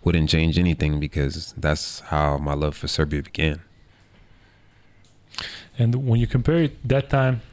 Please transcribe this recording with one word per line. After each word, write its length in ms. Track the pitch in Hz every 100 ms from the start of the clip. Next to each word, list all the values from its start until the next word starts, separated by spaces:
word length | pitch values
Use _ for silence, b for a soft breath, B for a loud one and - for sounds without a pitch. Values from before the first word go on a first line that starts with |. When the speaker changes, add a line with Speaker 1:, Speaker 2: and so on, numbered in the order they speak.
Speaker 1:
wouldn't 260 | - 85 78
change 280 | 80 82 80
anything 420 | 90 80 76 76
because 540 | 73 - 69 80 - -
that's 420 | 76 76 - -
how 360 | - 76 76 71
my 160 | 73
love 220 | 73 76 73
for 120 | -
Serbia 340 | - 76 73
began. 380 | - - 80 73 - - _ _ _ b b b b b b b b - - _ _ B B B B -
Speaker 2:
And 300 | 117 120 135
when 120 | 117
you 80 | 117
compare 360 | 131 120 165
it 240 | 156 - 120
that 220 | 135 135
time 320 | 139 131 123 -